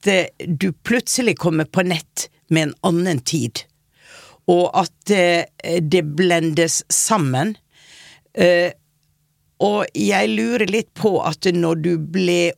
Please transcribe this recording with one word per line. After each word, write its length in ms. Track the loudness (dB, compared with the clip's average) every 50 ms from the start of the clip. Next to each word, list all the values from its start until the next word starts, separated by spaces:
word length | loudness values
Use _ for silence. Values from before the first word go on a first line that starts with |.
| 0
eh, 220 | 0 2 2 0 -2 -6
du 360 | -10 -6 -6 -4 -2 -2 -2 -4
plutselig 680 | _ -4 -2 -2 0 0 -2 -2 -2 0 0 0 0
kommer 260 | 0 0 0 0 -2
på 180 | -2 -2 -2 0
nett 460 | 0 -2 -6 -8 _ -12 -12 -12 -12 _ _ _
med 240 | -2 0 0 0 -2
en 80 | -4 _ -2
annen 360 | 0 0 0 0 0 -2 -2
tid, 440 | -4 -4 -4 -2 -2 -4 -6 -10 -16 _ _ _ _ _ _ _ _ -20 -20 -20 -20 -20 -20 _ _
og 260 | 2 2 2 2 2
at, 400 | 0 -2 -2 -2 _ _ -4 -2
eh, 340 | 2 2 4 2 2 0 -2 -4 _ -12 -6 -4 -2 -2
det 260 | 0 2 2 2 0
blendes 720 | 0 -2 0 2 2 2 2 0 0 0 0 0 0 0 -4 -4
sammen. 720 | -2 -2 -2 0 0 0 0 0 0 0 0 -2 -2 -4 -8 _ _ _ _ -20 -20 -20 -20 -20 -20 -20 -20 _ _ -2
Eh, 360 | 2 4 4 4 4 2 0 -4 _ _ _ _ _ _ _ _ _ _ _ _ _ _ _ _ -2
og 280 | 0 0 0 0 -2 -4
jeg 380 | -4 -2 0 0 2 2 0 0
lurer 400 | 0 0 -2 0 0 0 0 0
litt 220 | -2 -2 -4 -6 -6
på 180 | -2 0 0 0 2
at 260 | 0 -2 -4 -2 -2
når 360 | 0 0 2 0 0 0 0 0
du 80 | -2 -2
ble 560 | -2 -4 -4 -2 -2 0 0 2 2 0 0 -2